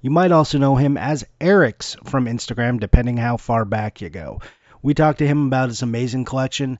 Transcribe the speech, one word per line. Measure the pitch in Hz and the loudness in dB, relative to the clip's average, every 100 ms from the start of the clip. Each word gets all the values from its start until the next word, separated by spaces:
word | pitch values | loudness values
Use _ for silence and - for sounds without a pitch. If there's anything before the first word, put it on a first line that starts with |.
You | 131 | 0
might | 156 185 | 2 4
also | 170 147 143 | 4 2 2
know | 139 135 | 2 4
him | 139 139 | 2 0
as | 110 151 110 _ | -2 -6 -8 _
Eric's | 170 202 143 - - - | 2 4 4 0 -12 -14
from | - 139 120 | -6 -2 -2
Instagram, | 117 - 117 120 123 | -4 -6 -4 -2 -2
depending | 107 - 123 120 | 4 4 4 -2
how | 117 120 | -2 -4
far | - 117 107 | 0 0 0
back | 107 107 - | -4 -4 -8
you | 95 | -14
go. | 90 78 53 - _ _ - | -12 -12 -14 -16 _ _ -6
We | 135 | -2
talk | 147 156 143 | 2 2 2
to | 147 | 2
him | 147 139 | 2 2
about | 131 127 | 0 -2
his | 113 | -2
amazing | 127 117 123 127 123 | -4 -2 -4 -4 -4
collection | 135 131 - 135 127 | -4 -4 -4 -6 -6